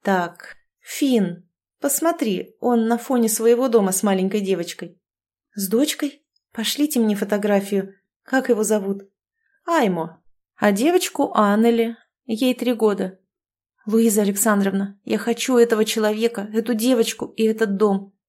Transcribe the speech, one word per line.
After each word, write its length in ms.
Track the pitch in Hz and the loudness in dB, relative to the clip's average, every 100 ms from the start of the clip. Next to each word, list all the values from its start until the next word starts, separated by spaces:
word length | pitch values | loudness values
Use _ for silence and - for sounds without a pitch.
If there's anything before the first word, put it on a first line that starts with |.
"Так, 560 | - 190 170 - - - _ _ | 0 -2 -2 -10 -20 -20 _ _
Финн. 640 | - - 277 240 180 170 _ _ _ _ | -16 -4 0 2 0 -4 _ _ _ _
Посмотри, 760 | 285 - 320 339 220 180 - _ | -4 -2 -2 -2 -2 -4 -6 _
он 280 | 247 240 226 | 0 0 2
на 80 | 233 | -2
фоне 320 | 226 254 220 | 0 0 0
своего 400 | 220 226 240 262 | 2 2 2 4
дома 240 | 226 196 | 2 2
с 100 | 190 | 0
маленькой 380 | 208 190 190 214 | 0 0 0 -2
девочкой". 580 | 190 180 170 - 170 _ _ _ _ _ _ | -2 -4 -4 -10 -16 _ _ _ _ _ _
"С 140 | 208 196 | -10 -2
дочкой? 560 | 220 294 - 294 - _ _ _ | 0 0 -2 -8 -8 _ _ _
Пошлите 480 | - 220 - 294 254 | -8 -6 -2 -2 0
мне 180 | 220 208 | 0 0
фотографию. 760 | 208 208 202 202 196 202 190 - _ _ | -2 -2 0 0 0 -4 -4 -12 _ _
Как 260 | - 262 254 | -4 -4 0
его 160 | 220 | 0
зовут?" 380 | 214 214 190 196 - _ _ _ _ _ - | 2 0 -2 -8 -10 _ _ _ _ _ -2
"Аймо. 560 | 339 220 175 165 - _ _ _ _ | 2 2 0 -6 -10 _ _ _ _
А 160 | 208 | 0
девочку 600 | 196 277 359 359 - 285 | 2 2 2 0 -4 -2
Аннели. 640 | - 208 208 233 233 226 233 _ _ | 2 2 4 4 2 0 -4 _ _
Ей 300 | - 220 254 | -8 -2 0
три 180 | 247 240 | 0 -2
года". 460 | 226 220 196 190 - _ _ _ _ _ _ | 2 0 0 -4 -8 _ _ _ _ _ _
"Луиза 380 | - 220 226 208 | -2 2 4 2
Александровна, 760 | 202 202 226 202 196 196 196 - | 0 0 0 2 0 -2 -4 -8
я 140 | - 220 | -6 -4
хочу 400 | 226 233 - 247 | -2 -4 2 4
этого 260 | 233 220 | 4 4
человека, 640 | 214 226 214 214 233 233 202 | 0 0 -2 0 -2 -4 -6
эту 180 | 220 226 | -4 -2
девочку 540 | 226 233 247 226 - - | -2 2 2 0 -4 -12
и 180 | - | -2
этот 320 | 220 220 220 196 | -2 0 -2 2
дом". 400 | 214 196 196 _ | 0 0 -6 _